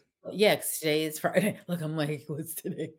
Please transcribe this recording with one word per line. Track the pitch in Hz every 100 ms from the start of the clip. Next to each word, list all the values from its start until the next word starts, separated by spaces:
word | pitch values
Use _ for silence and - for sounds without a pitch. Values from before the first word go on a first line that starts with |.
| _ _ -
Yeah, | 175 208 151
'cause | - -
today | 156 151 156
is | -
Friday. | 170 185 202 -
<laughs> | -
Look, | 170
I'm | 156 156
like, | 151 151 -
"What's | 147 160
today?" | - 196 151 156